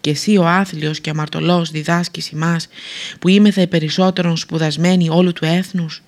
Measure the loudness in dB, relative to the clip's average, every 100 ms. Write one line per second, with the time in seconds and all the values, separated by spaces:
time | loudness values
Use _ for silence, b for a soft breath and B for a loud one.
0 | -2 -2 2 2 4 2 -2 -4 -6 -6
1 | -6 -6 -6 -4 0 0 0 -6 -2 -2
2 | -2 -8 -10 -4 -2 -2 -6 B B B
3 | B B 2 6 6 4 2 0 0 2
4 | 2 2 -2 -2 -4 -2 -2 0 2 2
5 | 4 2 2 0 0 0 -2 -6 -6 -10